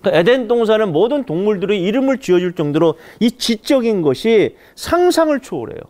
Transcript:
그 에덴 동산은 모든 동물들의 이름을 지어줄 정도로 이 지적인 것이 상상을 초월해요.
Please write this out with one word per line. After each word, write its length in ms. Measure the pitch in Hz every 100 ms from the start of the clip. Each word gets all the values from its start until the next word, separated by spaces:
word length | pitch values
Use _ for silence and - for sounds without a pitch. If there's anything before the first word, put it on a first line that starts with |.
그 80 | 196
에덴 360 | 165 175 262 220
동산은 460 | 240 220 220 214
모든 320 | 151 226 285
동물들의 560 | 247 160 208 202 185 208
이름을 360 | 175 240 269 262
지어줄 360 | - 180 180
정도로 400 | 170 147 147 165 151 - -
이 100 | 233
지적인 720 | - - 220 - 277 226 208
것이 540 | 151 127 220 226 131 - - -
상상을 640 | - 339 359 320 320 285
초월해요. 400 | - 160 113 - -